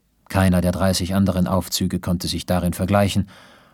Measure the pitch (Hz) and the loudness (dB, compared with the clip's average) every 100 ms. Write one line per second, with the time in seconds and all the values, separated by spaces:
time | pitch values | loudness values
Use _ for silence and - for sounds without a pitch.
0 | _ _ - 98 95 90 90 82 95 92 | _ _ -4 2 4 4 2 0 0 0
1 | 92 98 95 92 90 95 - - 92 90 | 0 0 2 2 0 0 -2 -4 -2 -2
2 | - 87 82 82 - 90 87 - 92 101 | -4 -4 -4 -6 -2 -2 -2 -2 0 2
3 | 101 101 95 - - - _ | 2 0 -4 -6 -20 -20 _